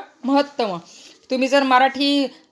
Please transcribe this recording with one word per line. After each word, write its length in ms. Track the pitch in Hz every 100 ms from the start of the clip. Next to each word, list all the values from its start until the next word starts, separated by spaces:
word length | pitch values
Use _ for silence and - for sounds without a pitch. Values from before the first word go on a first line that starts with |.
| - _
महत्तम. 540 | 247 277 285 - 214 170 - - - - -
तुम्ही 180 | 254 254
जर 140 | 277
मराठी 640 | 269 254 269 262 285 285 262 - _